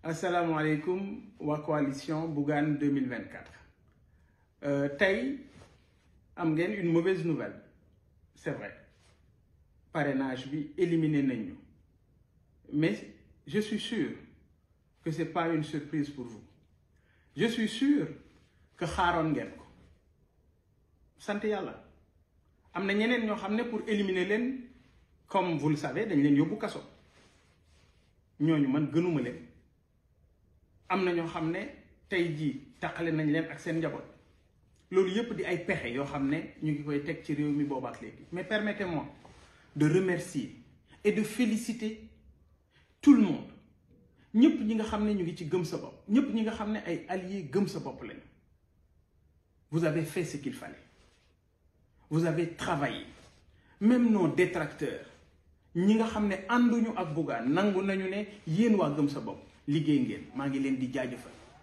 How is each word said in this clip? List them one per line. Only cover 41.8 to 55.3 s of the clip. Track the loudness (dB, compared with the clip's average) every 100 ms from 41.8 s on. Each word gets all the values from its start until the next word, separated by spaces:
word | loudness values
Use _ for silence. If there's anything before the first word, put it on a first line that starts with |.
| -6 -8 -16 -20 -20 -20 _ _ _ _ _ _
tout | 8
le | 8
monde. | 8 2 -6 -18 -20 _ _ -20 _ _ _
Ñépp | 6 6 6
ñi | 0 0
nga |
xam | 0 0
ne | 0
ñu | 0
ngi | -2 -4
ci | -2
Gëm | 0
Sa | 0 -4
Bopp. | -8 -16 2
Ñépp | 4 4
ñi | 0
nga | -2
xam | -2 -4
ne | -4 -4
ay | -6 -4
alliés | -8 -6 -8 -2
Gëm | 0 0
Sa | -2
Bopp | -8 -10
lañu. | -12 -14 -20 _ _ _ _ _ _ _ _ _ _ _ _ _ _
Vous | 0
avez | 0 0
fait | -2 -4
ce | -4 -6
qu'il | -8
fallait. | -8 -14 -16 -20 _ _ _ _ _ _ _ _ _ _ _ _
Vous | 0
avez | 2 0 -2
travaillé. | -4 -4 -2 -2 -4 -12 -20 -20 -20 _ _ _ _
Même | 4 6 6
nos | 4 4
détracteurs, | 4 2 2 -4 -4 -6 -6 -14 -20 _